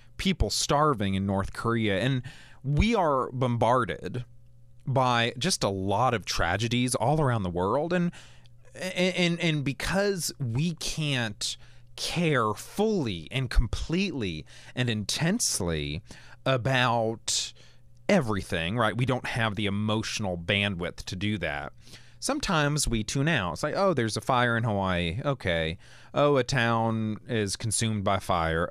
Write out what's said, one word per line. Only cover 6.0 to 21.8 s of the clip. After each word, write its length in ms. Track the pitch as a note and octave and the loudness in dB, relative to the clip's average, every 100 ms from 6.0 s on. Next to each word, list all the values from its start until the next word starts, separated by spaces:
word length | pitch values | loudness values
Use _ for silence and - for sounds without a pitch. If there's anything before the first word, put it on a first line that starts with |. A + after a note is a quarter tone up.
| B2+ A2+ | 2 2
of 100 | - | -2
tragedies 680 | - E2+ G2+ A#2 B2 B2 - | 0 2 2 0 0 0 2
all 260 | A#2 D#3 | 2 2
around 220 | C3+ A#2 | 2 2
the 80 | F2+ | 0
world. 420 | E2+ F#2+ C3 D#3+ | 0 2 2 0
And, 180 | F3+ F3 - - - - - - | 0 0 -4 -18 -20 -20 -20 -20
and, 420 | - F#3 F3+ F3+ F3 | -10 -6 0 2 2
and, 240 | F3 E3 | 2 2
and 240 | E3 D3+ | 0 0
because 720 | C3+ B2+ - F#3 G3+ F#3+ - - | -2 -2 0 2 2 0 -4 -4
we 340 | B2 A#2+ E3+ | -2 0 -2
can't 840 | D#3+ - - D3+ C3 A2+ - - - - - - - | -2 -4 -2 0 0 0 -4 -6 -8 -14 -20 -16 -8
care 600 | - E3 E3 C3 G#2+ G#2 | -4 0 2 4 2 0
fully 720 | - - A3 G3+ A#2 E2+ D2+ | -6 0 2 2 0 -2 -4
and 220 | C3 B2+ | -4 2
completely 920 | - G#2+ - - F3 G3+ C3+ G2 D#2 - - - | 4 4 2 0 0 0 0 -2 -4 -8 -16 -10
and 160 | B2 A#2+ | -2 0
intensely 1120 | G#2+ G2 - E3 A3+ - - F2 D#2 D2 D2+ - - - - | 0 -2 -2 0 0 0 0 0 0 -2 -6 -10 -18 -18 -6
about 1120 | C3+ C3 C3+ C3 B2 A#2 A2+ A2+ - - - - - - - - - | -2 0 2 2 2 2 0 -4 -4 -4 -4 -10 -20 -20 -20 -18 -2
everything, 680 | G3+ A2+ G2+ - F2 E2 A#2+ | 0 0 -2 -2 -2 -2 0
right? 220 | A2 G#2+ | 0 0
We 80 | C3 | -2
don't 220 | B2 - | -2 -2
have 280 | A#2+ A2+ G2+ | -2 -2 0
the 120 | G2+ | -2
emotional 680 | G2+ G#2+ A2 G#2+ - G2+ F2 | -2 0 -2 -2 -4 -4 -4
bandwidth 680 | E2+ G2+ G2+ F2 F2 - | 0 2 2 -2 -6 -6
to 120 | - F#2 | -10 -4
do 220 | G#2 G#2+ | -2 -2
that. 340 | D#2+ D2 C#2+ - | -4 -6 -8 -14